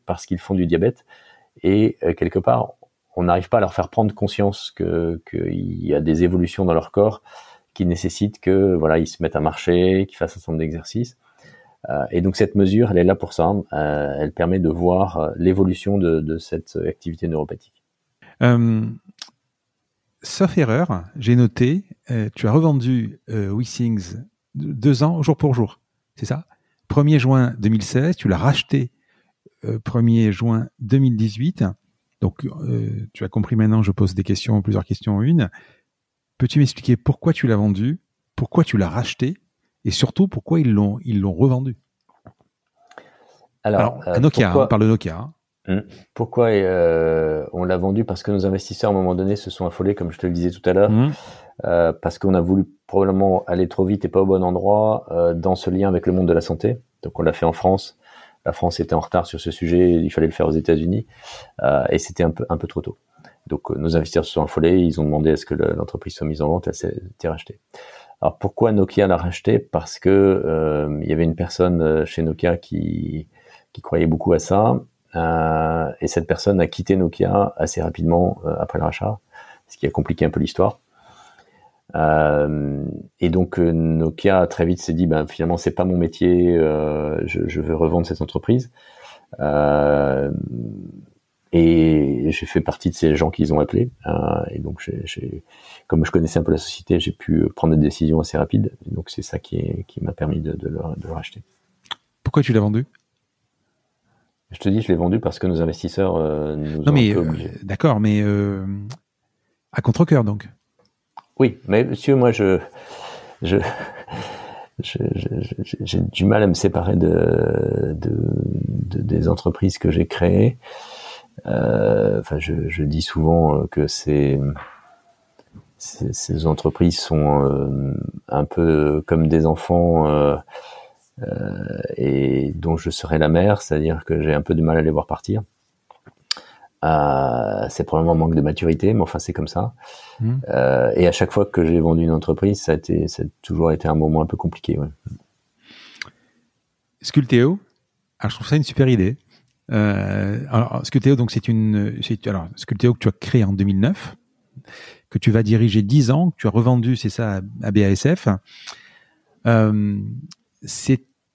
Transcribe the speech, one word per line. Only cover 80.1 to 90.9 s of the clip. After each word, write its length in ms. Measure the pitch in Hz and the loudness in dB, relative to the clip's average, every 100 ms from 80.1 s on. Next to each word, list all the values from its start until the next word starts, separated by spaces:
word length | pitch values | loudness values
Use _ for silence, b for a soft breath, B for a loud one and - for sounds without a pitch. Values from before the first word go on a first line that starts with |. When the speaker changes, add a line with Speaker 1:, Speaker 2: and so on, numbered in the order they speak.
| 82 | -2
Speaker 1:
un 60 | 82 | -2
peu 100 | 78 | 0
l'histoire. 400 | - - 98 - b b b b b b b b b b _ 80 | -2 0 -2 -2 b b b b b b b b b b _ 0
Euh, 880 | 78 78 76 73 73 76 71 71 71 - - - | 2 4 4 2 0 -2 -4 -4 -8 -10 -14 -4
et 120 | 87 | 0
donc, 280 | 90 87 - | 2 0 0
euh, 140 | 85 | 2
Nokia 720 | 82 82 80 80 80 101 95 87 | 2 2 2 0 0 2 4 2
très 180 | - | 0
vite 160 | 85 90 | 0 -2
s'est 120 | - | -2
dit, « 140 | 82 90 | 0 2
Ben, 180 | 78 76 | 0 -2
finalement, 300 | - 82 87 | -4 -2 -2
c'est 160 | - | -2
pas 120 | - | -2
mon 120 | 92 90 | 0 0
métier, 600 | 82 - 90 87 87 85 | -2 0 2 4 4 4
euh, 640 | 78 76 76 76 76 78 78 | 2 0 -2 -2 -4 -4 -4
je, 220 | 80 82 | -4 -4
je 120 | 80 | -4
veux 140 | 78 | -4
revendre 320 | 80 80 85 85 | 0 0 0 -2
cette 140 | 82 | -4
entreprise. » 500 | 71 - - 123 123 B B B B B _ - | -6 -4 0 0 -2 B B B B B _ -6
Euh, 880 | 73 73 73 73 71 71 71 67 69 - - 60 57 98 90 | -2 0 2 2 2 2 0 0 -2 -4 -8 -8 -10 -12 -16